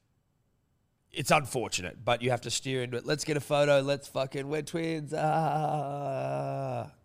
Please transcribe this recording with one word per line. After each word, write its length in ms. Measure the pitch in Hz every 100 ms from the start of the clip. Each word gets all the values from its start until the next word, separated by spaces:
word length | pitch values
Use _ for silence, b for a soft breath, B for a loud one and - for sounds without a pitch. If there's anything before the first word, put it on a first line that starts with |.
| _ _ _ _ _ _ _ _ _ _ _
It's 200 | - -
unfortunate, 760 | 160 127 131 104 - 90 -
but 160 | 113 120
you 80 | 123
have 120 | 120
to 80 | 120
steer 320 | - 135 131
into 140 | 123 120
it. 80 | -
"Let's 180 | 151
get 120 | - 147
a 40 |
photo. 400 | - 147 147 143
Let's 280 | 135 143 -
fucking, 380 | 143 131 - 139
we're 140 | 151
twins. 520 | 151 170 165 160 143
Ah." 1800 | 156 156 156 156 147 151 147 139 143 139 135 135 139 139 135 135 123 113 -